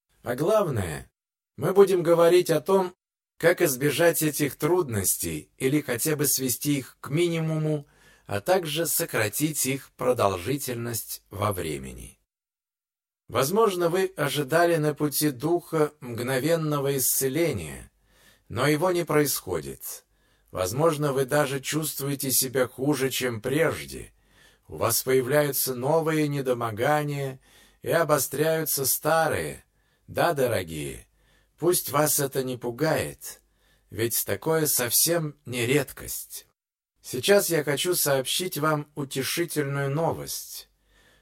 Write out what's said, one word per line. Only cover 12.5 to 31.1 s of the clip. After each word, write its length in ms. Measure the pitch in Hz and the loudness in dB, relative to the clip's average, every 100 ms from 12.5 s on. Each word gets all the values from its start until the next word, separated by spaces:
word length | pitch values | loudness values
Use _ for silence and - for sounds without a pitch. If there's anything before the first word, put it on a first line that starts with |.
| _ _ _ _ _ _ _ - | _ _ _ _ _ _ _ -4
Возможно, 600 | - 139 202 226 180 170 | -2 2 4 2 2 2
вы 220 | 185 190 - | 2 0 -2
ожидали 600 | 143 143 131 160 175 165 | -2 -2 0 2 4 4
на 180 | 151 | 2
пути 360 | 143 151 - 151 | 0 -2 2 0
духа 640 | 123 151 170 - 160 147 - | 0 0 -2 0 0 0 -2
мгновенного 960 | 123 113 120 135 156 165 156 147 139 139 | -10 -6 -2 0 2 2 2 0 0 0
исцеления, 920 | - - 135 143 170 107 78 67 - _ _ _ _ _ _ | 0 0 0 0 0 -2 -8 -12 -16 _ _ _ _ _ _
но 180 | 107 143 | -2 2
его 240 | 151 185 | 2 2
не 140 | 175 | 0
происходит. 1040 | 160 151 147 - - 87 135 - - - _ _ _ _ _ | 2 2 2 -2 -4 -6 -6 -12 -14 -14 _ _ _ _ _
Возможно, 600 | 90 92 123 165 147 151 | -4 -2 2 2 2 0
вы 140 | 135 127 | 0 0
даже 340 | 147 143 135 | 0 0 -4
чувствуете 720 | - 151 151 - 139 139 135 | -4 -4 -4 -6 -6 -4 0
себя 360 | 120 131 127 123 | 0 0 0 -2
хуже, 440 | - 147 139 131 | 0 -2 0 0
чем 320 | - 127 113 | -2 -4 -4
прежде. 720 | 131 143 147 95 69 65 53 _ _ _ - _ - | -2 0 0 -2 -10 -14 -16 _ _ _ -20 _ -16
У 120 | 78 | -2
вас 240 | 110 113 | 0 0
появляются 720 | 127 131 120 147 147 131 135 | 2 2 4 2 2 -2 -4
новые 520 | 123 131 160 156 156 151 | -2 0 2 2 0 0
недомогания 1120 | 143 127 120 117 104 147 151 147 143 139 131 _ - _ _ | -2 -2 -2 -4 -2 0 0 0 -4 -6 -10 _ -20 _ _
и 80 | 117 | -2
обостряются 960 | 160 156 151 - 139 160 160 156 - 131 | 0 2 2 0 0 0 0 -2 -2 -2
старые. 760 | - 151 165 151 180 147 135 _ _ _ _ - | -2 2 2 2 -2 -4 -10 _ _ _ _ -8
Да, 260 | 95 165 | 0 0
дорогие, 760 | 147 123 101 85 78 71 58 - | 2 0 0 -4 -8 -8 -12 -18